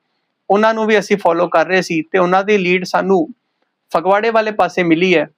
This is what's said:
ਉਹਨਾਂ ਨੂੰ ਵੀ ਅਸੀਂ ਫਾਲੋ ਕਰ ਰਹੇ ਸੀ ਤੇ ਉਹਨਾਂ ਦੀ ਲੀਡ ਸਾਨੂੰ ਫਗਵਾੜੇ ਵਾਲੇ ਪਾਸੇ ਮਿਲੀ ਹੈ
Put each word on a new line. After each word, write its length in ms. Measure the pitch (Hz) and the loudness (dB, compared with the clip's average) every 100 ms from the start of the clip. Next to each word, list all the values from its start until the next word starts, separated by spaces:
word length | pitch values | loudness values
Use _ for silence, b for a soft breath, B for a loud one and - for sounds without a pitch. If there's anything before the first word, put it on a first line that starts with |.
| _ _ _ _ - | _ _ _ _ -2
ਉਹਨਾਂ 240 | 202 220 | 0 2
ਨੂੰ 120 | 220 220 | 0 0
ਵੀ 140 | 214 | 0
ਅਸੀਂ 180 | 196 196 | 0 -2
ਫਾਲੋ 300 | 185 170 175 | 0 0 0
ਕਰ 200 | 175 156 | 0 0
ਰਹੇ 140 | 185 | 0
ਸੀ 200 | 170 165 | -2 -4
ਤੇ 160 | 156 190 | -2 0
ਉਹਨਾਂ 260 | 175 190 | 0 0
ਦੀ 140 | 196 208 | 0 0
ਲੀਡ 260 | 175 185 | 0 -2
ਸਾਨੂੰ 440 | 185 180 180 190 - - _ _ _ _ _ 175 | -2 -4 0 0 -2 -10 _ _ _ _ _ -4
ਫਗਵਾੜੇ 340 | 175 202 220 | 0 0 2
ਵਾਲੇ 220 | 226 220 | 0 0
ਪਾਸੇ 320 | 214 180 175 | 0 -2 0
ਮਿਲੀ 340 | 175 160 185 165 | 0 2 2 0
ਹੈ 100 | 151 | -2